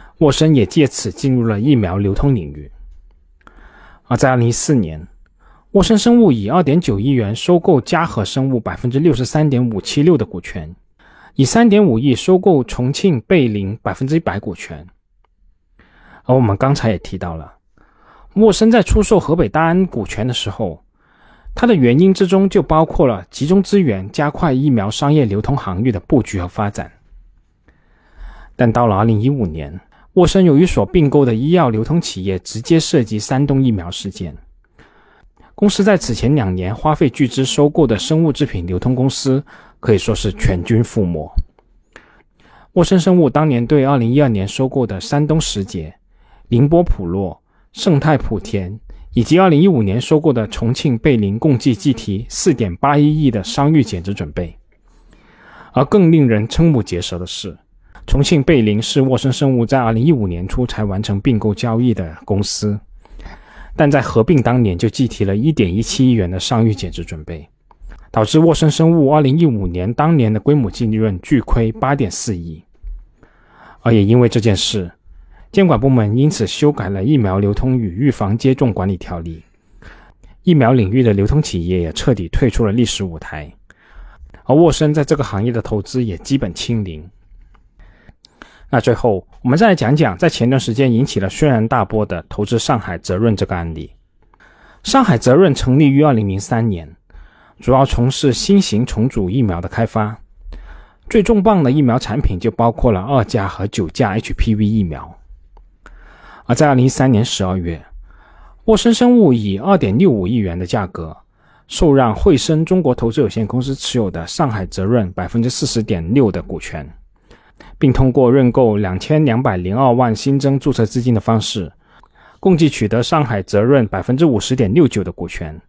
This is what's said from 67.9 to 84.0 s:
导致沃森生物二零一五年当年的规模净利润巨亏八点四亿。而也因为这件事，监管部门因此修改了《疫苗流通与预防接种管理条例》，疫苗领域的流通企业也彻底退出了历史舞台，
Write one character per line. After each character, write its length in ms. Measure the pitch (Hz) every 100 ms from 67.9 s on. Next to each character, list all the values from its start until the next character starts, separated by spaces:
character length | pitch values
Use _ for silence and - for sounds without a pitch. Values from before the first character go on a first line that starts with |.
| - -
导 120 | -
致 140 | 107 156
沃 160 | 165
森 160 | 151 156
生 200 | - 160
物 240 | 170 135
二 80 | 151
零 160 | 139 151
一 80 | 170
五 200 | 110 92
年 260 | 87 92
当 200 | 120 151
年 160 | 165 113
的 80 | 107
规 160 | 120
模 160 | 151 110
净 200 | - 117
利 60 | 110
润 220 | 110 92
巨 180 | - 135
亏 320 | - 117 113
八 220 | 113 135
点 160 | 143 110
四 260 | - - 90
亿。 260 | 85 78 _ _ - - - _ _ _ _ _ - -
而 140 | 120
也 80 | 113
因 180 | 98 120
为 80 | 120
这 100 | 120
件 140 | 107
事， 360 | 95 - 107 87 - - - - - -
监 140 | - 185
管 120 | 123
部 100 | 131
门 280 | 131 104 117
因 120 | 151
此 180 | 147 104
修 260 | - 147
改 160 | 147 95
了 160 | 98
《疫 120 | 101 147
苗 220 | 101 95
流 160 | 101
通 240 | 104 131 127
与 160 | 107
预 160 | 87 139
防 260 | - 101 113
接 180 | 135
种 180 | 131 131
管 160 | 101 95
理 80 | 92
条 240 | - 87
例》， 220 | 82 80 _ _ _ - - - - _ - -
疫 120 | -
苗 180 | 160 117
领 180 | 131 95
域 120 | 120
的 100 | 120
流 140 | 98 101
通 140 | 139
企 260 | 151 90 85
业 140 | 92
也 120 | 82
彻 220 | - -
底 140 | 113 85
退 220 | - 131
出 160 | - 110
了 60 |
历 120 | 110
史 200 | 117 -
舞 140 | 98 80
台， 340 | - 78 71 - _ _ _ -